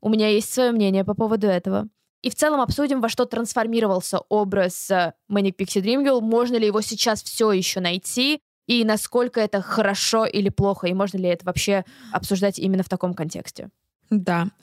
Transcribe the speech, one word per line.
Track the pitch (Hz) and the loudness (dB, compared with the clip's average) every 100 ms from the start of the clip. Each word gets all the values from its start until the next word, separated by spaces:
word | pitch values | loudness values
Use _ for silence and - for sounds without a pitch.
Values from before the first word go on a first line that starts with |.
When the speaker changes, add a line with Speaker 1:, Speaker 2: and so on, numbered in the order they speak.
Speaker 1:
У | 214 | 0
меня | 214 214 | 2 4
есть | 208 - | 2 0
свое | - 247 | 0 2
мнение | 233 196 190 | 4 2 2
по | 190 | 0
поводу | 202 220 220 202 | 0 0 2 2
этого. | 180 190 196 214 _ _ _ | 2 0 -2 -4 _ _ _
И | 254 | -8
в | |
целом | - 302 294 | 0 0 2
обсудим, | 247 - 285 269 | 0 0 0 2
во | 226 | 0
что | - | 0
трансформировался | 247 233 233 247 226 226 220 185 - 190 - | -2 -2 -2 -2 0 0 2 0 0 -4 0
образ, | 208 196 196 180 - - | 0 2 2 0 -2 -2
э, | 185 170 - _ | 0 0 -4 _
Manic | 202 196 180 | 0 0 -2
Pixie | 190 202 | -4 -2
Dream | 190 262 | 0 0
Girl, | 277 254 | 2 2
можно | 220 226 247 240 | 2 2 2 2
ли | 208 | 2
его | 208 | 0
сейчас | 208 220 233 214 | -2 -2 -2 -2
все | - - 220 | -6 0 2
еще | 190 180 190 | 2 0 -2
найти, | 175 180 - 247 269 294 _ _ - | -2 -2 -4 -2 0 0 _ _ -2
и | 240 | 0
насколько | 220 214 - 247 247 240 | 2 0 0 0 0 0
это | 214 202 | 0 -2
хорошо | 180 - 202 196 - 226 | -2 0 0 0 0 0
или | 220 - 196 | 0 0 0
плохо, | - 196 196 180 | 2 0 0 -2
и | |
можно | 185 190 190 | 0 -2 0
ли | 180 | 0
это | 175 | 0
вообще | 180 175 - 196 185 - 226 | -2 -2 0 0 -2 -18 -6
обсуждать | 196 - 190 196 - | -6 -2 0 0 0
именно | 190 190 | 0 0
в | 185 | 0
таком | 180 180 | -2 -4
контексте. | 180 175 175 - - 196 _ _ _ _ | -4 -8 -8 -14 -16 -18 _ _ _ _
Speaker 2:
Да. | 214 185 170 175 - | -2 0 0 -2 -6